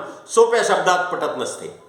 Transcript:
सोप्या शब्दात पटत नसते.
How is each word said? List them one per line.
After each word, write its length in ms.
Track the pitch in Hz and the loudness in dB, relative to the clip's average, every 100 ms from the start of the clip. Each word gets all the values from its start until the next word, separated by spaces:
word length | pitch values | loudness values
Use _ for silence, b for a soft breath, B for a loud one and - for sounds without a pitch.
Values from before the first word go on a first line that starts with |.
| B B - - | B B -2 2
सोप्या 260 | 233 233 | 4 4
शब्दात 480 | 208 196 185 180 - | 2 2 2 2 0
पटत 240 | 151 147 131 | -4 -4 -4
नसते. 440 | 110 - - - | -6 -8 -12 -16